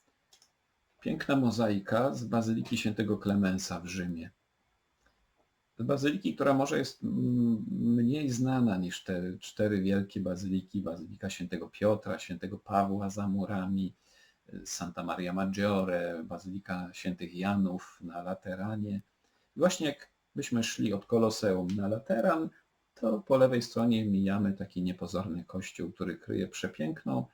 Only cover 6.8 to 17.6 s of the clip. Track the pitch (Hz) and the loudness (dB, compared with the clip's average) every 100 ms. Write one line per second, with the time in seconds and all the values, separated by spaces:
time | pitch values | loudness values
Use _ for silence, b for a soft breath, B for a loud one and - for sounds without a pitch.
6.8 | 131 - 113 123 127 123 117 113 - - | -2 -4 -4 0 2 4 4 2 -2 0
7.8 | 117 120 120 147 143 120 127 131 117 92 | 4 4 4 2 0 0 2 4 4 2
8.8 | 90 - - 90 90 92 - - 107 104 | 0 -4 -4 -4 -4 -6 -8 0 2 2
9.8 | 95 98 98 101 95 90 98 95 - 101 | 4 2 0 -2 -2 -2 0 -2 -2 -4
10.8 | 90 90 95 101 98 - 90 87 - - | -4 -6 -10 -8 -8 -6 -6 -6 -8 0
11.8 | 104 104 - - - 87 98 101 - 101 | 2 2 0 -6 -6 -8 -8 -8 0 2
12.8 | 98 98 98 101 101 98 95 101 92 98 | 2 0 -4 -2 -2 0 0 -2 -2 -2
13.8 | 92 b b b b b - - - - | -2 b b b b b -18 -14 -10 -8
14.8 | 85 90 87 87 90 92 95 98 101 98 | -8 -6 -6 -4 -2 0 0 0 2 2
15.8 | 92 87 87 85 95 87 95 98 - 90 | 2 0 -2 -6 -8 -10 -10 -10 -8 -8
16.8 | 87 - 92 90 87 87 95 101 | -8 -8 -6 -6 -8 -4 0 2